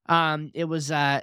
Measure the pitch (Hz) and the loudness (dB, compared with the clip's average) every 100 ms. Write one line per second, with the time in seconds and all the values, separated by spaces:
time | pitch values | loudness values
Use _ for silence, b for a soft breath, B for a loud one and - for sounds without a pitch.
0 | - 165 160 156 151 - 165 160 139 151 | 0 2 2 -2 -6 -6 -4 -4 -2 0
1 | 143 139 | 2 0